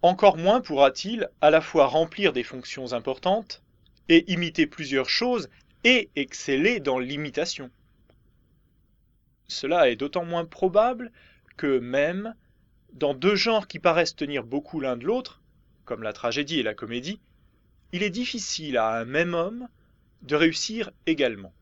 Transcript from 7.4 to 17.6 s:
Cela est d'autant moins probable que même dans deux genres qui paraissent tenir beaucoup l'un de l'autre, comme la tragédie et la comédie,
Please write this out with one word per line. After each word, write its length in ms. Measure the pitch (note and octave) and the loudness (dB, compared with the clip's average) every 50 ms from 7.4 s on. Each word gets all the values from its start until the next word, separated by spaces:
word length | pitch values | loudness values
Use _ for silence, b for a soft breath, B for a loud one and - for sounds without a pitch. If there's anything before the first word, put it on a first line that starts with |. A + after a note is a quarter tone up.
| D#3 - - - C#3 B2 _ _ _ _ _ _ _ _ _ _ _ _ _ _ _ _ _ _ _ _ _ _ _ _ _ _ _ _ _ _ _ _ _ _ _ _ | -4 -4 -6 -10 -12 -16 _ _ _ _ _ _ _ _ _ _ _ _ _ _ _ _ _ _ _ _ _ _ _ _ _ _ _ _ _ _ _ _ _ _ _ _
Cela 420 | - - - C3+ E3 F3 D#3 B2+ | -12 -8 -2 0 4 4 4 4
est 60 | A#2+ | 4
d'autant 280 | A2 C3+ D3 - F#3 E3+ | 2 -4 -4 -2 -4 -4
moins 220 | E3+ E3+ E3+ E3+ | -2 -4 -4 -4
probable 680 | E3 - - - F#3 F3 G3+ G#3+ A#3+ B3+ A3+ B3 A3+ b b b b b b b b b - | -4 -6 -2 -2 2 4 4 4 4 0 -4 -10 -14 b b b b b b b b b -4
que 220 | - C#3+ C3+ C3 | -2 0 0 0
même 560 | C3 B2 B2+ C#3 C#3+ D#3 F3 F#3+ G#3 A3 A3+ _ _ _ _ _ _ _ _ _ _ _ - | 0 0 0 0 0 0 -2 -4 -8 -10 -12 _ _ _ _ _ _ _ _ _ _ _ -8
dans 220 | - D3+ C#3+ C#3+ | -4 -2 -2 -2
deux 200 | C3 C3+ F#3+ G#3 | 0 0 0 2
genres 320 | F#3+ - A3+ A3+ A3 G3 _ | 2 2 2 0 0 -2 _
qui 120 | - D#3+ | -14 0
paraissent 360 | - F3+ E3 E3+ E3+ - - | 2 2 4 4 2 0 -2
tenir 280 | - D3+ C#3+ C#3+ C#3 A#2 | -6 -6 -4 -4 -6 -6
beaucoup 360 | A#2 A#2+ C#3+ D3 - - D#3+ | -4 -6 -6 -6 -6 -8 -6
l'un 180 | C3+ C3+ B2+ A#2+ | -4 -4 -4 -4
de 80 | A#2+ | -2
l'autre, 360 | D#3 A3+ B3+ B3 - - _ _ _ _ _ _ _ _ _ _ | -2 -2 -2 -4 -8 -18 _ _ _ _ _ _ _ _ _ _
comme 180 | - A#2+ A2+ A2+ | -10 -10 -8 -6
la 100 | A2 G#2 | -8 -8
tragédie 460 | - - A#2+ A2+ C3+ D3 C#3+ E3 D3+ | -4 -4 -4 -2 -2 -4 -2 -2 -2
et 40 | A#2+ | -2
la 100 | G#2+ G#2 | -2 -4
comédie, 460 | - - G#2+ A#2 B2 B2+ D#3 G#3 - _ _ _ _ _ _ _ _ | -6 -10 -8 -8 -8 -8 -8 -12 -12 _ _ _ _ _ _ _ _